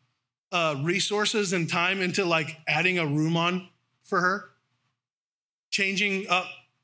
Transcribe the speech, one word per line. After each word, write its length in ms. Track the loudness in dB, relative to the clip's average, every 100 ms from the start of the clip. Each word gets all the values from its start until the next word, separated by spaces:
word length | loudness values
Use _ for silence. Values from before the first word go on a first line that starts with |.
| _ _ _ _ -6
uh, 240 | -2 0 0
resources 720 | -2 0 0 0 0 0 0
and 160 | 0 0
time 320 | 0 0 0
into, 240 | -2 0 2
like, 320 | 2 0 -6 -2
adding 320 | 0 2 2
a 60 | 0
room 320 | 2 2 2
on 320 | 0 -2 -8 _ _ _
for 160 | -2 2
her, 300 | 2 0 -6 _ _ _ _ _ _ _ _ _ _ _ -6
changing 560 | -2 -2 0 0 -2 0
up 220 | -2 -2 -14 _ _